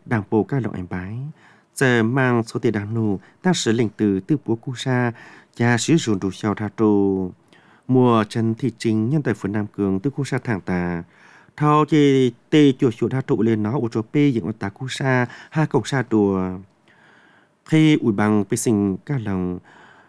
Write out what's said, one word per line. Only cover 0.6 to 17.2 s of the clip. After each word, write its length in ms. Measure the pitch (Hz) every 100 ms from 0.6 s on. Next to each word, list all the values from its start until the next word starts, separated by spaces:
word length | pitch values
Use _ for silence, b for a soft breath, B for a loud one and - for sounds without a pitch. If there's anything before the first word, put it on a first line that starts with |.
lộng 120 | 110
em 120 | - 87
bái. 280 | 92 92 117 147 b b b b
Giờ 280 | - 135 120
mang 400 | 110 135 127 120
số 180 | 113 113
tiền 120 | 123
đảng 220 | 104 104
nụ, 260 | 113 107 95 b b
ta 100 | 185
sử 200 | 170 117
lệnh 160 | 113 107
từ 320 | - 107 95
tư 160 | - 151
búa 100 | -
cu 200 | 113 -
sa, 380 | 120 131 123 120 117 B B B -
cha 220 | 120 117
sử 180 | - 160
dụng 240 | 117 95
đủ 100 | 98
xào 240 | - 107
tha 140 | 98 104 -
trù. 540 | 107 101 98 95 92 - _ b b b -
Mùa 360 | 127 123 113
trần 300 | 101 117 113
thị 180 | 113 120 -
chính 320 | 117 110 113
nhân 120 | 156
tại 120 | 135
phường 180 | - 98
Nam 140 | 107 104
Cường 340 | - 98 95
tư 100 | 139
cu 140 | 143
sa 140 | 135 131
thẳng 220 | - 95
tà. 440 | - 90 87 85 87 b b b b -
Thao 280 | 151 151 147
chê 420 | 151 143 135 127 - -
tê 220 | 151 143 127
chùa 120 | 131
chùa 180 | - 110
tha 120 | 131
trụ 220 | - 110
lên 200 | 113 110
nó, 100 | 104
ủ 160 | 135 117
chùa 140 | 117 107
bê 160 | 147 147
dựng 180 | 117 90
ở 60 | -
tà 100 | 98
cu 180 | - 131
sa, 380 | - 135 127 120 B B
ha 160 | 160 151
cổng 180 | 135
sa 200 | - 135 -
đùa. 400 | 110 101 95 92 92 95 _ b b b b